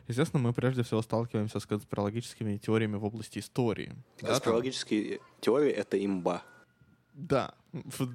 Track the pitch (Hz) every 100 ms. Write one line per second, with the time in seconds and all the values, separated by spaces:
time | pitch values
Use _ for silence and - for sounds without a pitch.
0 | - 120 160 151 120 117 123 127 117 110
1 | 113 110 117 110 107 101 - 107 - -
2 | 101 113 - - 110 101 - 110 110 101
3 | 104 110 - 101 - - 120 98 - -
4 | - - 104 123 - 113 127 127 - 107
5 | 101 - - - - 127 143 104 101 98
6 | 101 95 87 87 - - - _ _ _
7 | _ 143 160 127 95 - _ 160 - -
8 | 131